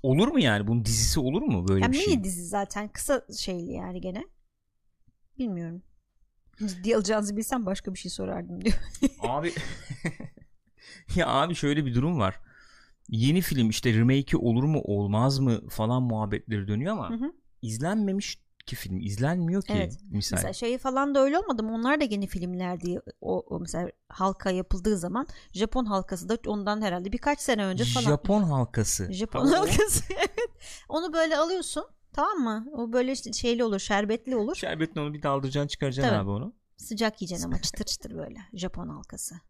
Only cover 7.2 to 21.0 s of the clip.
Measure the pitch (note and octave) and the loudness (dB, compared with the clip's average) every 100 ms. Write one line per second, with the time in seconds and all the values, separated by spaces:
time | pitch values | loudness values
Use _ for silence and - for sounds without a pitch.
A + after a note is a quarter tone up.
7.2 | G#3 G#3 A3 B3+ G3 F#3+ - F#3 F3+ - | 0 -4 -2 -2 -2 -4 -6 -8 -10 -6
8.2 | F#3+ D#3 F3 F3 G3 - - - C#4 - | -6 -6 -8 -2 2 2 2 0 0 2
9.2 | A#2 C#3 E3+ - - - - B2 E3 - | -2 0 -2 -4 -8 -10 -10 -8 -8 -8
10.2 | - - - _ _ _ - - - F3+ | -16 -16 -20 _ _ _ -20 -20 -2 2
11.2 | D3 B2 E3 E3+ C#3+ D3 C#3 A#2+ C#3+ E3+ | 4 4 2 2 2 2 2 2 2 2
12.2 | F#2+ - - - - - _ _ - A2 | 2 0 -14 -20 -20 -20 _ _ -4 2
13.2 | B2+ F3 F3+ C#3 A2+ G#2+ B2+ A2 A#2 C3+ | 4 4 2 2 2 2 4 6 6 4
14.2 | C#3 - B2 A2+ C#3+ D3+ - G2+ G2+ G#2+ | 4 2 4 4 4 2 0 0 2 4
15.2 | C3 C3+ C3 A2+ - - A2 B2 B2 A2 | 4 4 2 2 -2 -2 0 2 2 0
16.2 | G#2 G#2 - G#2+ G2 G#2 D#3+ G#3+ G2 A3+ | -2 -4 -2 -4 -2 -2 -2 -4 -4 -4
17.2 | C#4 F4 _ _ A2 A2 D#3 A3 G3+ F#3+ | -6 -8 _ _ -8 -4 -2 0 0 -2
18.2 | - - _ _ - - G2 F#2 G2+ G2+ | -4 -12 _ _ -12 -10 -6 -4 -4 0
19.2 | C3+ F3+ E3 F#3+ G3 G#3 E3 - G3+ G3+ | 0 0 0 -2 0 -2 -2 -6 -6 -4
20.2 | - F#3+ - - A#3+ B3+ C4+ C4 | 0 -2 -2 -4 -4 -2 -2 0